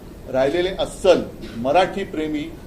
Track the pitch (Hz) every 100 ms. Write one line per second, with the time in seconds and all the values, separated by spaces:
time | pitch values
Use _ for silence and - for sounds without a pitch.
0 | - - - 127 139 175 180 190 147 -
1 | 196 147 110 - - 117 123 160 185 196
2 | 185 151 156 151 160 -